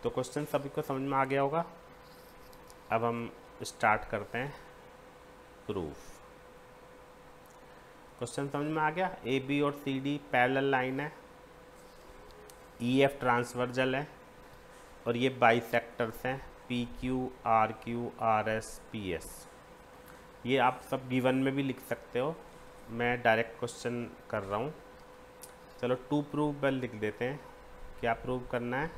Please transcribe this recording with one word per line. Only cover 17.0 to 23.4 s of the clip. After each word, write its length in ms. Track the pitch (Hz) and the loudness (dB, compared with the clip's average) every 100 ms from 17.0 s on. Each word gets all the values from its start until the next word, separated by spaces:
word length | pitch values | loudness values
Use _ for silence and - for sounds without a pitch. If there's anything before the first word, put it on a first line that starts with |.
| 127 127 127 - 120 | -2 0 -2 -4 4
आरक्यू, 640 | 113 110 110 - 117 120 - | 6 4 0 -6 -4 -4 -2
आरएस, 600 | 113 107 107 110 110 - - | 2 4 4 -2 -4 -14 -10
पीएस। 560 | 110 98 80 - - - - - - - - - - - - 117 | -6 -4 -4 -6 -16 -18 -20 -20 -20 -20 -20 -20 -20 -20 -10 0
ये 120 | 131 | 4
आप 240 | 123 127 - | 4 2 -4
सब 180 | 131 127 | -4 0
गिवन 260 | 127 127 131 | 2 4 4
में 180 | 135 135 | 2 0
भी 80 | |
लिख 160 | 139 123 | -2 -4
सकते 400 | - 123 - 123 | -6 -6 -4 -2
हो, 160 | 139 165 - - - - - | -2 -4 -12 -18 -18 -18 -10
मैं 320 | 117 120 123 | 0 0 4
direct 360 | 117 110 | 6 6